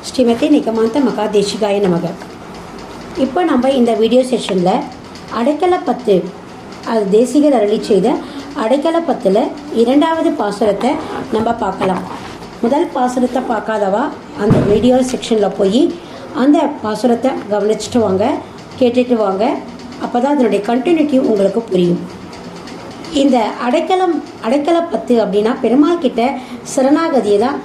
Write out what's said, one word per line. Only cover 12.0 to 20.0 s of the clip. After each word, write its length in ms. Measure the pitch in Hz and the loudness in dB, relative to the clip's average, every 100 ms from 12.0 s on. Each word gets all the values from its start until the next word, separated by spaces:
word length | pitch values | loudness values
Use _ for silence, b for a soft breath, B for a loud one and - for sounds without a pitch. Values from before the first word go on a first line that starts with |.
| 185 B B B - - | -6 B B B -16 -4
முதல் 280 | 233 277 349 269 | 0 2 0 0
பாசுரத்தை 460 | 247 254 247 262 254 | -2 0 0 -2 -2
பார்க்காதவா 520 | 214 208 214 196 202 302 - - - | -4 -2 -2 0 0 -2 -6 -14 -4
அந்த 160 | 208 - - | 2 2 4
வீடியோ 260 | 214 247 254 254 | 2 4 4 2
செக்ஷன்ல 340 | 247 - 220 196 - | -4 -2 0 0 0
போய் 200 | 196 226 339 B B B B | 2 4 2 B B B B
அந்த 240 | - 262 330 254 - | 0 4 4 2 -2
பாசுரத்தை 480 | 214 208 247 233 262 339 202 | -6 -2 0 2 0 -4 -2
கவனிச்சுட்டு 460 | 208 202 214 - 247 214 | 0 0 -2 -2 0 2
வாங்க, 200 | 185 226 349 - - - - | 2 0 -2 -6 -18 -16 0
கேட்டுட்டு 380 | 247 240 247 233 | 2 2 2 2
வாங்க. 200 | 202 190 240 330 - - - - | 2 0 0 -2 -8 -16 -16 -10